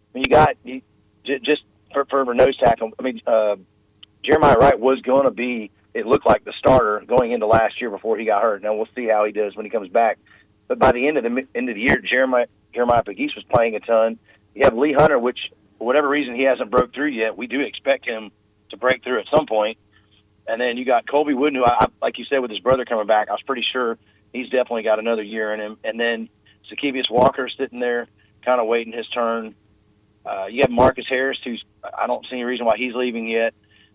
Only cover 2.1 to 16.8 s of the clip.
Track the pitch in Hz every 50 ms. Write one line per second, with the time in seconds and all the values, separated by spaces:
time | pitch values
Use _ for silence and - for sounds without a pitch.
2.1 | - 139 135 123 120 120 131 135 131 - - 120 113 - 113 110 110 - 123 131
3.1 | 123 113 - - 117 110 107 104 104 95 95 _ _ _ _ _ _ _ - -
4.1 | _ _ - - 165 156 147 147 131 113 127 139 139 104 110 131 131 127 113 123
5.1 | 127 139 139 131 104 98 120 123 123 117 107 101 _ _ _ _ - 117 107 110
6.1 | 127 143 - 117 107 107 - 107 - - - 135 131 131 120 107 104 107 101 -
7.1 | 117 123 123 113 120 117 107 107 113 113 113 110 - - 123 117 101 95 - 110
8.1 | 113 104 110 110 107 98 110 113 104 98 95 107 110 107 110 113 _ 127 123 110
9.1 | 110 107 107 107 101 107 107 101 98 107 104 104 104 113 101 90 92 117 117 110
10.1 | 101 - _ _ _ _ _ _ _ _ _ - 127 120 131 131 127 123 127 147
11.1 | 156 143 113 117 120 127 131 - - 120 123 127 113 101 110 135 143 - - -
12.1 | 123 127 131 131 127 123 120 - _ _ _ _ - 117 123 120 120 117 110 -
13.1 | 98 101 139 147 - 107 - - - 120 117 113 110 104 - - 117 110 113 113
14.1 | 113 113 _ _ _ _ _ _ - 104 131 135 117 113 135 156 143 135 151 156
15.1 | 151 127 117 123 123 - - - - _ _ _ _ - 110 117 127 147 151 143
16.1 | 143 147 143 123 120 120 135 135 127 113 127 107 101 123